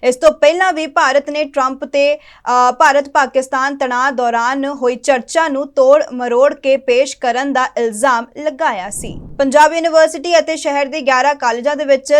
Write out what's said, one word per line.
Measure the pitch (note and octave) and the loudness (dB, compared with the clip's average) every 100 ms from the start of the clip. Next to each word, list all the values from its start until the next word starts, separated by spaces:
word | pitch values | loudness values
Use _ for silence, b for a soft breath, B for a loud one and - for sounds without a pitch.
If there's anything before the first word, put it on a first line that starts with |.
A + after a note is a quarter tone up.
ਇਸ | B3 B3 | -2 2
ਤੋਂ | D#4 | 4
ਪਹਿਲਾਂ | D4+ D4+ E4+ F#4+ | 4 4 4 2
ਵੀ | D#4+ D#4 | 0 -2
ਭਾਰਤ | F4 D4 C#4 C#4+ | 0 2 2 -2
ਨੇ | D4 | -4
ਟਰੰਪ | D4+ C#4+ C4 C4+ | -4 -2 -2 -4
ਤੇ, | D4 C#4+ C#4+ | -4 0 0
ਅ, | D4 - - - B3 B3 | 0 -6 -12 -2 2 4
ਭਾਰਤ | A#3 D#4 C#4 C#4 | 4 4 4 0
ਪਾਕਿਸਤਾਨ | D4+ C4+ C4+ C4 C4+ C4+ C#4 | 0 0 0 -2 -2 -4 -4
ਤਣਾਅ | C4 B3 C4+ | -4 0 -2
ਦੌਰਾਨ | B3 A#3+ A#3 A#3 C#4 | 0 -2 0 -2 -2
ਹੋਈ | C#4 C#4+ B3 B3 | -4 -4 -2 -2
ਚਰਚਾ | - C4 - E4 D#4+ | -4 -4 -4 -4 -2
ਨੂੰ | C#4 C#4+ | -4 -6
ਤੋੜ | C#4 C4 D4 - | 0 4 4 2
ਮਰੋੜ | B3 B3 A#3+ C#4+ | -6 -4 2 0
ਕੇ | D4+ C4+ C4+ | 0 -2 -2
ਪੇਸ਼ | C4+ A#3+ C#4 - | 0 0 0 -2
ਕਰਨ | B3+ A#3 C#4 | -4 -2 -2
ਦਾ | B3+ B3+ - | -2 -2 -2
ਇਲਜ਼ਾਮ | A#3 G#3 C4 A#3 A#3+ - | -4 -2 0 0 -4 -8
ਲਗਾਇਆ | D4+ C4+ D#4 G#3+ F#3+ | -8 -4 -4 -4 -8
ਸੀ। | - A3+ E3 - - | -10 -12 -12 -10 -4
ਪੰਜਾਬ | C4+ C#4+ D4+ | 2 4 4
ਯੂਨੀਵਰਸਿਟੀ | E4 E4 D#4+ D#4+ D#4+ E4+ E4 | 2 0 4 2 0 0 0
ਅਤੇ | D#4+ D#4+ | 0 -6
ਸ਼ਹਿਰ | D#4 C#4+ C#4 | -4 -2 -2
ਦੇ | D#4 | -4
ਗਿਆਰਾਂ | C4 B3+ C#4 | 0 0 2
ਕਾਲਜਾਂ | C#4+ B3 A#3 B3+ D4 | 0 -2 -2 -2 -2
ਦੇ | |
ਵਿੱਚ | C#4+ C4+ C4+ D4 | 0 0 2 0